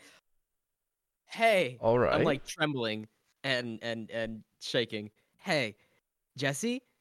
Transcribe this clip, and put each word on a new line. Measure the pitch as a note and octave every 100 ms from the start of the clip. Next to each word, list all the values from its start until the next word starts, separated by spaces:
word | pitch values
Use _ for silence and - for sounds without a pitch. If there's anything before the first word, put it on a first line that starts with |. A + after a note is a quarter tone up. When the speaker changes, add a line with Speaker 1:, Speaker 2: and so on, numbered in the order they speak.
| - - _ _ _ _ _ _ _ _ _ _ -
Speaker 1:
Hey." | - A3+ G3 C3 A#2+
Speaker 2:
All | A2+ B2
right. | A2+
Speaker 1:
I'm, | -
like, | D#3+ C3+ -
trembling | - D3+ C3 A2+ G#2+ G#2+ _ _ _
and, | C3+ B2 A#2+ A2
and, | A#2 A2+ A2
and | A#2 A2+ A2 - -
shaking. | - C3+ A2+ G#2+ G#2 _ _ _
"Hey, | F#3+ D#3 A2 - _ _ _ _ _ B2+
Jesse, | C#3 C#3 A#3 B3+ _ _